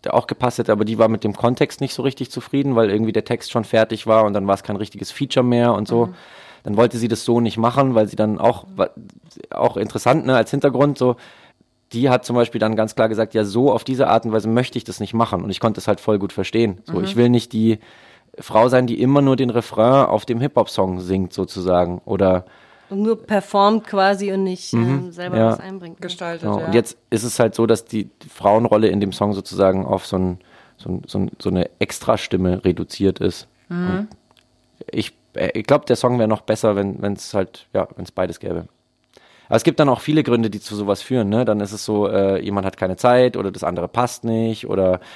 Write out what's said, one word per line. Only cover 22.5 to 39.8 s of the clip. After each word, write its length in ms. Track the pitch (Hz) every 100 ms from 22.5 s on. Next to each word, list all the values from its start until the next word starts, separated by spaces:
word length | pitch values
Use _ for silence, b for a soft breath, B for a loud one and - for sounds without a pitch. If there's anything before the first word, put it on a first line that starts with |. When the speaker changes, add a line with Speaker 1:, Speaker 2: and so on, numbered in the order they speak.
| b b b b
Speaker 3:
Und 120 | 196
nur 180 | 214 220 -
performt 600 | 208 190 202 202 220 220
quasi 460 | 202 190 202 202
und 120 | 190
nicht, 280 | 190 185 -
Speaker 1:
Mhm. 100 | 117 117 139 123
Speaker 3:
ähm, 60 |
selber 260 | 170 175 113
Speaker 1:
Ja. 120 | 113
Speaker 3:
was 80 | 113
einbringt. 400 | - 190 175 -
Speaker 2:
Gestaltet, 420 | 180 - 170 170
Speaker 1:
Genau. 180 | 135 101
Speaker 2:
ja. 60 | -
Speaker 1:
Und 80 |
jetzt 220 | 113 - - _
ist 140 | 113
es 140 | 117 -
halt 160 | 113
so, 120 | - 113
dass 180 | 113
die 260 | - 110 98 _ -
Frauenrolle 560 | - 101 107 117 107 110
in 120 | 98
dem 120 | 101
Song 200 | 92 101
sozusagen 520 | 98 - 95 95 95 -
auf 200 | 95 -
so 100 | 95
ein, 200 | 92 90 b b b b
so 140 | -
ein, 120 | 92 -
so 120 | 101
ein, 120 | 95 -
so 100 | 98
eine 200 | 92 87 _
Extrastimme 840 | 107 - - 113 - 95 92 92
reduziert 560 | 95 85 - - 98 -
ist. 280 | 95 - - _ _
Speaker 2:
Mhm. 220 | 175 180
Speaker 1:
Und 180 | 185 214 - _ _ _ _ _ _ -
ich, 220 | - - _ _
äh, 160 | - -
ich 100 | - 107
glaub, 200 | 147 -
der 100 | 123
Song 220 | 123 123
wär 80 | 110
noch 160 | 107
besser, 340 | - 110 113 101
wenn, 240 | 98 95
wenn's 320 | 101 98 -
halt, 320 | 104 95 - _
ja, 160 | 98 90 -
wenn's 160 | 90
beides 260 | - 92 87
gäbe. 260 | 101 85 87 _ _ _ _ b b b b
Aber 80 | 117
es 80 |
gibt 140 | -
dann 100 | 143